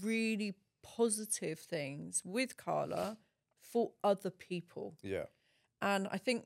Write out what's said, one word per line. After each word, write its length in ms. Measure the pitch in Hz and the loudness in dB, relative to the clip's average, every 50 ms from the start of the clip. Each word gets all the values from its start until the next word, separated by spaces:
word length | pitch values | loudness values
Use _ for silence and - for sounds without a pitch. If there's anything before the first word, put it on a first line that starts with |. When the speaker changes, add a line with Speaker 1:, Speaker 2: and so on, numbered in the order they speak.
Speaker 1:
really 540 | 185 220 226 226 226 220 220 202 214 208 185 _ _ _ _ _ | -2 0 2 2 2 2 2 2 0 -2 -4 _ _ _ _ _
positive 800 | - - - - 233 233 208 220 214 208 - - 190 160 160 - | -20 -6 2 4 4 4 4 0 -2 -4 -4 -2 -2 -4 -4 -4
things 640 | - - 170 156 143 135 139 147 165 175 180 - - | -6 -4 -4 -2 -2 -2 -4 -6 -6 -4 -4 -4 -2
with 320 | 180 185 240 262 254 - | -2 0 0 0 0 -2
Carla 600 | - - - 156 151 147 151 - 170 180 196 220 - _ _ _ _ _ _ _ _ | -8 -2 0 0 2 2 0 0 -2 -2 -2 -4 -8 _ _ _ _ _ _ _ _
for 300 | - - - 233 226 - - _ - | -10 -2 0 2 2 0 0 _ 4
other 260 | 208 202 196 - 185 | 4 4 4 2 -6
people. 640 | - - - - 185 175 165 - - 147 - 101 160 - | -6 -6 -8 -6 -6 -6 -6 -6 -10 -8 -8 -10 -10 -8
Speaker 2:
Yeah. 220 | - 98 95 87 73 - _ _ _ _ _ _ _ _ _ - | -4 -2 -2 -2 -2 -4 _ _ _ _ _ _ _ _ _ -2
Speaker 1:
And 240 | - 196 202 196 190 202 | 0 2 2 2 0 -2
I 60 | - 196 | -4 -2
think 260 | - 254 247 233 - | 0 0 0 0 -2